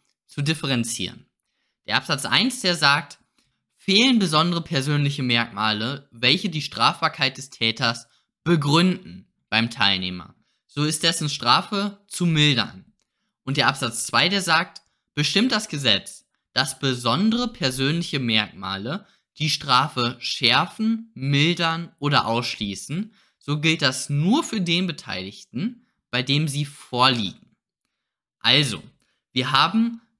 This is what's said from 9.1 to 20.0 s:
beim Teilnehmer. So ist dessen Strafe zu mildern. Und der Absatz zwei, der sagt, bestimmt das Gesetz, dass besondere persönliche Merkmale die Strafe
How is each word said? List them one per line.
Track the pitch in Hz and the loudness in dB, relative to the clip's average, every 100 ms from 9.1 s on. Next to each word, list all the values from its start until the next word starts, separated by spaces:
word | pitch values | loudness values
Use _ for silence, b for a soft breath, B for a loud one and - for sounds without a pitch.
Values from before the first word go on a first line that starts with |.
| 92 - _ - | -20 -20 _ -2
beim | 110 113 | 0 0
Teilnehmer. | - 101 95 92 90 - - _ _ _ | 0 0 0 -4 -8 -14 -20 _ _ _
So | - | -4
ist | 151 151 | -2 0
dessen | 165 170 151 | 0 0 -4
Strafe | - 120 139 190 202 202 202 - | -2 2 2 2 -2 -2 -6 -12
zu | - 170 | -2 0
mildern. | 156 147 120 101 92 - _ _ _ _ _ - | 4 4 2 -2 -8 -20 _ _ _ _ _ -6
Und | 147 | 0
der | 123 | 2
Absatz | 143 120 - - | 0 -4 -4 -2
zwei, | 117 165 | 2 2
der | 196 | 0
sagt, | 170 160 180 - _ _ _ - | 2 0 0 -10 _ _ _ -4
bestimmt | 147 190 254 | 0 2 2
das | 214 - | 0 -4
Gesetz, | 147 131 98 - - _ _ _ | -2 0 0 -2 -20 _ _ _
dass | 123 135 - | -2 -2 -2
besondere | 135 123 120 131 220 233 240 | -2 0 0 2 2 2 -2
persönliche | - 139 127 135 165 170 147 | -2 -4 0 0 0 -2 -4
Merkmale | 123 110 104 87 95 98 107 180 b b b - | 0 0 0 -6 -8 -6 -6 -8 b b b -4
die | 151 | -4
Strafe | 143 143 123 147 - | -2 2 2 2 0